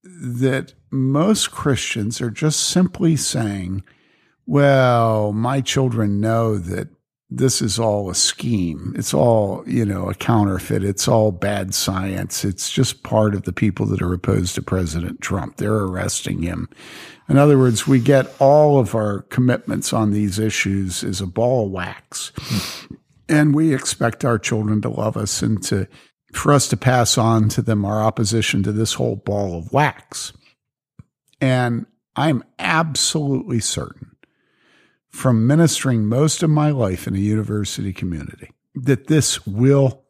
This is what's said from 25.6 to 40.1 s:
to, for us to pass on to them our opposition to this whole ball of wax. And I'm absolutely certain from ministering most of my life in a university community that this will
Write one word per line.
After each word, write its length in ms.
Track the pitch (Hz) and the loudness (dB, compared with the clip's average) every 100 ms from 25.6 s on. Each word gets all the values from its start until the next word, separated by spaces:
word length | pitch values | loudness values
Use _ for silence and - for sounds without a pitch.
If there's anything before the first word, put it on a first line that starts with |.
| - | -2
to, 220 | 98 92 - _ _ _ | -4 -4 -12 _ _ _
for 180 | - - | -2 4
us 160 | 143 - | 4 2
to 80 | 117 | 0
pass 420 | 127 127 120 - | 2 4 2 2
on 280 | 113 113 107 | 4 4 2
to 120 | - | 0
them 240 | 113 107 101 | 0 0 0
our 160 | 107 | 0
opposition 640 | 107 - 107 113 - - | 0 0 0 0 0 0
to 80 | 98 | -2
this 220 | 107 113 | 0 -2
whole 240 | - 120 101 | -2 -2 -4
ball 380 | - 101 98 85 | -4 -4 -4 -6
of 160 | 85 | -2
wax. 640 | 139 147 - _ - - - _ _ _ _ _ - _ _ _ _ | 0 0 -2 _ -14 -14 -16 _ _ _ _ _ -20 _ _ _ _
And 460 | 131 127 123 117 - _ _ - | 0 2 0 -2 -8 _ _ -2
I'm 280 | 151 123 - - | 0 0 -4 -8
absolutely 1040 | - 160 165 131 - 160 139 131 214 117 | -2 0 0 -2 -2 0 -2 -2 -2 -4
certain 560 | - - - - - _ _ _ _ _ _ _ _ _ _ | -2 -6 -8 -12 -20 _ _ _ _ _ _ _ _ _ _
from 360 | - 135 113 117 | 0 2 4 4
ministering 600 | 151 160 - 139 117 104 | 6 4 2 0 0 2
most 340 | 120 151 - | 2 2 2
of 80 | 160 | 2
my 220 | 151 151 | 2 2
life 340 | 139 101 92 - | 2 0 -2 -2
in 100 | 98 | 0
a 40 | |
university 760 | 104 107 101 104 101 - 101 | 0 0 -2 -4 -4 -6 -8
community 560 | 90 90 80 73 - - _ _ | -6 -6 -6 -10 -16 -20 _ _
that 320 | - 127 127 - | -6 0 0 2
this 400 | 156 - - - | 2 2 -4 -6
will 600 | 98 131 139 131 - _ | 2 4 6 4 0 _